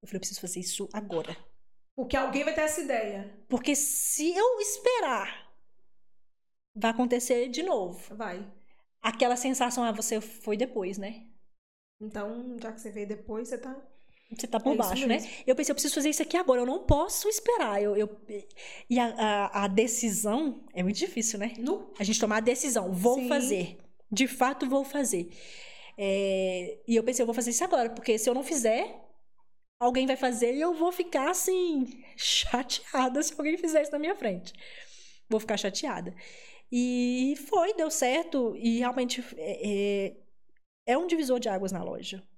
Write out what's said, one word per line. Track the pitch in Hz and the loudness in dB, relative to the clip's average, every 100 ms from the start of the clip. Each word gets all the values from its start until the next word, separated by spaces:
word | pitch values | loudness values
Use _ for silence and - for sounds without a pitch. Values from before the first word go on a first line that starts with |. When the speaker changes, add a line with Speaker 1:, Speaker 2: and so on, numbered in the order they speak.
Speaker 1:
eu | - | -8
falei, | 196 | -8
"Eu | |
preciso | - - | -6 -8
fazer | 180 175 | -8 -6
isso | 180 - 202 | -4 -4 -4
agora." | 214 208 175 160 165 - - - - - - | -6 -4 -4 -4 -10 -12 -18 -20 -20 -18 -8
Speaker 2:
Porque | 254 269 | 0 0
alguém | 262 269 | 2 0
vai | 294 | 0
ter | 311 | 2
essa | 311 330 | 0 0
ideia. | 277 247 214 202 196 - - | -2 -2 -2 -6 -10 -14 -2
Speaker 1:
Porque | 247 - 294 | -2 2 2
se | - - - - 302 359 | 2 0 0 0 0 4
eu | 453 466 | 4 4
esperar, | 415 - 480 494 339 233 196 - - - - - - - - - - _ _ _ _ | 0 2 2 4 2 0 -2 -10 -16 -20 -20 -20 -20 -20 -20 -20 -20 _ _ _ _
vai | 214 226 | -2 0
acontecer | 226 247 247 240 247 247 | 2 2 2 2 2 2
de | 247 | -2
novo. | 359 285 180 180 - 208 | 0 0 0 -6 -14 -8
Speaker 2:
Vai. | 220 180 202 - - - _ _ | -8 -8 -10 -16 -20 -20 _ _
Speaker 1:
Aquela | 220 226 247 240 | -4 4 4 4
sensação, | 269 262 247 247 | 0 0 0 0
"Ah, | 233 | 0
você | 214 220 220 | 0 -2 -2
foi | 214 - - 208 | -4 -12 -4 -2
depois, | 254 233 185 196 | 0 -2 -4 -6
né?" | 196 226 - - - _ _ _ _ _ | -8 -12 -16 -20 -20 _ _ _ _ _
Speaker 2:
Então, | 214 214 208 233 254 240 | -10 -6 -6 -6 -8 -10
já | 226 | -10
que | 220 | -10
você | 220 | -10
veio | 208 202 | -8 -8
depois, | 208 - 220 240 | -8 -6 -8 -6
você | 240 | -8
tá | 254 269 - - - _ _ 220 | -8 -12 -16 -20 -20 _ _ -10
Speaker 1:
Você | - | -4
tá | 226 | 0
por | 262 | 2
Speaker 2:
É | |
isso | 285 208 | 2 2
Speaker 1:
baixo, | 190 269 | 2 2
né? | 226 | 2
Speaker 2:
mesmo. | - - - | 0 -8 0
Speaker 1:
Eu | 254 | 2
pensei, | 294 | 2
"Eu | 277 | 0
preciso | 294 | 0
fazer | 302 285 | 2 2
isso | 294 | 2
aqui | 311 339 | 2 0
agora, | 359 254 | 4 4
eu | 247 | 4
não | 311 | -2
posso | - 294 359 - 415 | 4 4 4 0 0
esperar." | 440 - 466 269 202 | 0 2 2 2 2
Eu, | 208 202 | 2 2
eu, | 208 - - 208 - - - - - | 0 -4 -12 -12 -12 -18 -18 -18 0
e | 240 | 2
a, | 240 226 | 2 2
a, | 214 208 202 202 202 | 2 2 2 0 2
a | |
decisão | 190 240 - 233 190 214 226 311 233 - | 4 2 2 0 0 0 2 0 -4 -10
é | - | -2
muito | 180 208 | 0 0
difícil, | 359 - 220 202 | -2 -2 -2 -2
né? | 214 233 | -4 -4
Speaker 2:
Nu. | 247 415 - - | -2 -2 -4 -4
Speaker 1:
A | |
gente | 196 220 | 0 2
tomar | 214 214 | 2 2
a | |
decisão, | 226 233 294 233 185 | 2 2 2 0 0
"Vou | 185 208 269 | 2 4 4
Speaker 2:
Sim. | 247 | 2
Speaker 1:
fazer. | 240 247 185 175 - - - - | 0 2 0 -2 -8 -18 -20 -6
De | 208 262 | 0 0
fato, | 262 254 277 269 | 2 2 2 0
vou | 269 | 2
fazer." | 269 285 247 185 175 - - - - - - - | 0 -2 0 0 -4 -10 -16 -16 -16 -18 -18 -6
É, | 196 196 196 190 190 180 180 - - | 0 2 2 2 0 0 -6 -8 2
e | 226 | 2
eu | |
pensei, | 220 247 | 4 0
"Eu | 233 | 0
vou | 233 | 0
fazer | 240 | 0
isso | 233 | 0
agora, | 359 339 233 | 2 2 2
porque | 233 - 220 | -2 0 2
se | 240 | 2
eu | |
não | 247 | 0
fizer, | 277 311 226 226 370 - - - - - - - _ _ | 0 0 2 2 0 -8 -18 -20 -20 -20 -20 -20 _ _
alguém | 240 247 262 | 2 4 2
vai | 262 | 2
fazer | 262 233 233 262 | 2 2 2 2
e | |
eu | 320 | 0
vou | 330 339 | 2 0
ficar, | 359 349 294 269 | 0 0 0 2
assim, | 359 - 370 359 302 247 - - - | 0 2 2 2 2 0 -4 -18 -4
chateada | - - - 247 262 - - 277 254 254 | 0 2 2 0 0 -6 -2 0 2 2
se | 311 - | -2 -2
alguém | 302 339 | -2 0
fizer | 339 311 | 2 2
isso | 294 | 2
na | 294 | -2
minha | 302 403 | -2 -2
frente." | 233 180 - - - - - - - - - | -2 -4 -8 -16 -18 -18 -18 -20 -20 -20 -2
Vou | 214 | -2
ficar | 220 208 | 0 -2
chateada. | 202 190 294 208 180 - - - - - - | -2 -2 -4 -4 -6 -12 -18 -20 -20 -20 -4
E | 247 247 247 247 247 254 285 294 | 0 2 2 2 2 2 0 0
foi, | 415 349 427 | 2 2 2
deu | 311 | 0
certo. | - 254 277 330 294 233 - | 2 2 2 0 0 0 0
E | 233 233 | 0 2
realmente | 247 247 247 247 240 - | 0 0 -2 -4 -8 -8
é, | 160 202 208 202 202 202 196 | -6 -4 -2 0 2 0 -2
é, | - - - - - _ _ - | -6 -20 -20 -20 -20 _ _ 0
é | 254 | 0
um | 359 | 2
divisor | 339 277 254 | 0 2 0
de | 226 | 2
águas | 190 196 | 0 -2
na | 185 | -4
loja. | 175 - 180 196 - | -6 -8 -10 -12 -16